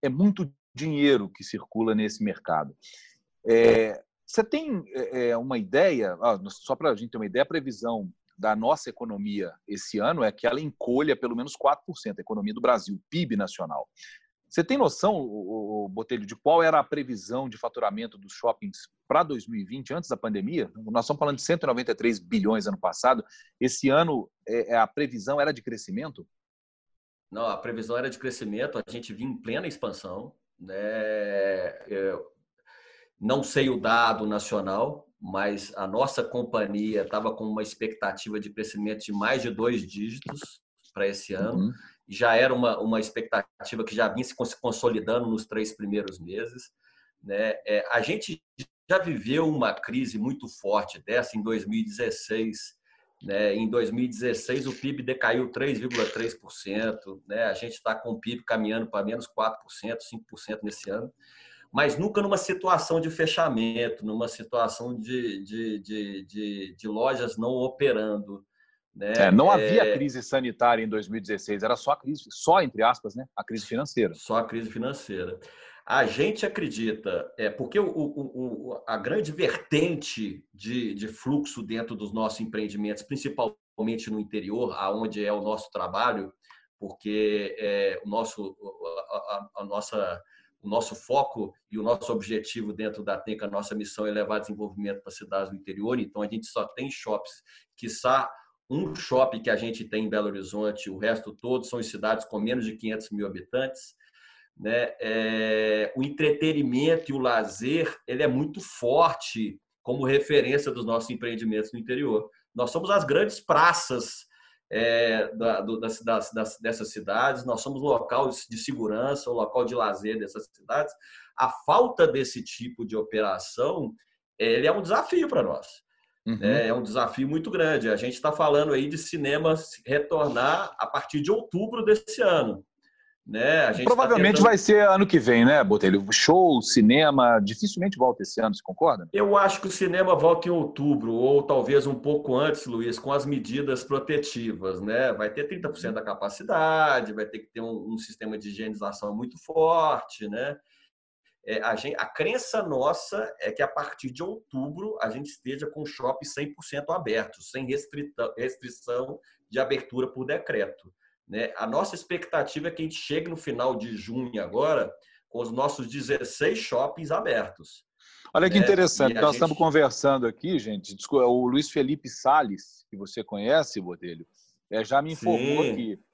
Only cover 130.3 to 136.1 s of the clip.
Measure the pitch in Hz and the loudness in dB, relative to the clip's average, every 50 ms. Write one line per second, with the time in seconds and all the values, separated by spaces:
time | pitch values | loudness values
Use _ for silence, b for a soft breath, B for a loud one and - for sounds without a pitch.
130.3 | 120 117 123 139 156 180 196 - - - - - - 135 - - - 151 147 160 | 2 2 4 4 4 2 0 -4 -4 -6 -6 -2 -2 -4 -4 -2 -2 -2 2 2
131.3 | 208 226 240 - - 175 208 220 233 226 226 208 214 214 - - - - 233 196 | 2 2 2 -2 -2 -2 -2 -2 -2 -2 4 4 4 4 4 -6 -2 2 4 4
132.3 | 175 156 131 113 101 98 - _ _ _ _ _ _ _ _ _ _ _ _ - | 6 4 4 2 -2 -6 -10 _ _ _ _ _ _ _ _ _ _ _ _ -8
133.3 | 104 110 120 139 156 165 147 117 107 - 127 - 240 233 262 - 240 208 180 196 | -4 0 2 4 6 6 6 4 4 2 4 4 6 6 6 6 6 6 8 8
134.3 | 208 - 202 233 220 190 202 - 214 208 208 202 190 190 202 196 - 165 113 113 | 8 10 10 8 8 8 6 8 8 10 10 10 8 8 6 6 6 6 8 8
135.3 | 120 117 117 127 147 151 127 95 104 104 - 95 95 101 98 98 | 8 10 10 10 10 8 6 6 4 6 6 6 6 6 4 2